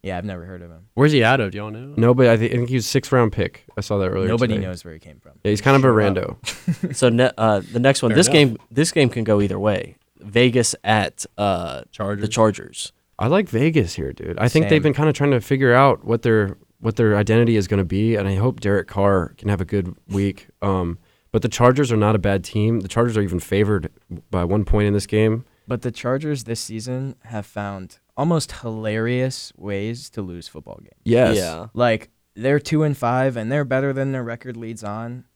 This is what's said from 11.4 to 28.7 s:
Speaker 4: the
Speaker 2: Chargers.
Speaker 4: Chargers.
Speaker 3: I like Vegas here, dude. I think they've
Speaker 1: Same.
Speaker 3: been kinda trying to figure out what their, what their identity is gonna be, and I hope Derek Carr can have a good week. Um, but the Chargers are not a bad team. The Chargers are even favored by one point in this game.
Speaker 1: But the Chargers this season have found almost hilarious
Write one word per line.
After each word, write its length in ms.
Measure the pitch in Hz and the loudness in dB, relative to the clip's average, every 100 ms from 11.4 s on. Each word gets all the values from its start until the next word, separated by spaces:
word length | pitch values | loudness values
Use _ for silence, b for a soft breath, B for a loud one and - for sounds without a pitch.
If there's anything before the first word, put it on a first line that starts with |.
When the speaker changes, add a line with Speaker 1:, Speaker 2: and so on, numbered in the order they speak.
| 101 90 87 65 | -2 0 -4 -10
Speaker 4:
the 40 | - | -14
Speaker 2:
Chargers. 360 | - 101 101 107 | -8 -6 -4 -4
Speaker 4:
Chargers. 640 | 117 110 98 - - - _ _ - | 2 2 2 -10 -14 -14 _ _ -6
Speaker 3:
I 120 | 120 | 0
like 200 | 185 190 | 0 0
Vegas 460 | 113 151 160 87 | 0 2 2 0
here, 180 | - 69 | -4 -8
dude. 240 | - - 85 | -8 -10 -2
I 80 | 120 | 2
think 160 | 156 | 2
they've 140 | 156 156 | 4 2
Speaker 1:
Same. 40 | |
Speaker 3:
been 120 | 147 | 2
kinda 180 | 139 156 | 2 0
trying 180 | 139 143 | 2 2
to 100 | 131 | 0
figure 320 | - 139 135 | 0 0 4
out 320 | 120 139 123 | 4 4 2
what 180 | - 113 | -2 -2
their, 340 | 123 110 98 - _ _ | 2 2 2 -4 _ _
what 160 | 110 110 | -6 2
their 200 | 113 104 | 2 4
identity 380 | 107 113 120 113 | 4 4 4 2
is 120 | 92 | 2
gonna 160 | 101 | 0
be, 320 | 90 92 113 110 | 0 0 0 0
and 100 | 98 | 0
I 80 | |
hope 240 | 95 117 - | 0 0 -2
Derek 300 | 101 98 87 | 0 0 -2
Carr 460 | 101 101 95 85 - | 0 2 2 0 -6
can 100 | 101 | -4
have 100 | 101 | -2
a 40 | |
good 300 | 90 104 90 85 _ | -2 -2 -4 -10 _
week. 400 | 98 101 95 - _ | -2 -2 -4 -16 _
Um, 360 | 101 95 87 87 _ _ _ | -4 -2 -2 -6 _ _ _
but 120 | 110 | -4
the 60 | 117 | -2
Chargers 440 | - 123 127 135 | 4 4 4 2
are 40 | 113 | 2
not 200 | 104 110 | 2 2
a 20 | |
bad 240 | 101 98 | 0 -2
team. 380 | - 107 107 117 | -2 -2 0 -2
The 80 | 95 | -4
Chargers 280 | - 120 110 | -2 0 0
are 60 | |
even 160 | 101 87 | -2 -4
favored 500 | - 98 104 101 78 _ _ 87 _ | -2 0 2 0 -4 _ _ -18 _
by 100 | 92 | -4
one 220 | 87 104 | 0 0
point 240 | 101 107 104 | 2 2 2
in 60 | |
this 120 | 101 98 | 0 0
game. 380 | 107 110 113 - _ - | 0 2 0 -6 _ -10
Speaker 1:
But 140 | 120 | -8
the 100 | 123 | -6
Chargers 500 | - 123 131 156 143 | -8 -6 -4 -4 -6
this 160 | 113 117 | -6 -10
season 560 | - 113 120 127 135 - 113 | -8 -10 -8 -8 -8 -12 -12
have 200 | 117 101 | -12 -10
found 520 | - 101 98 92 _ _ - | -10 -10 -10 -14 _ _ -4
almost 360 | 147 165 - - | 0 0 -2 -10
hilarious 920 | 120 | -10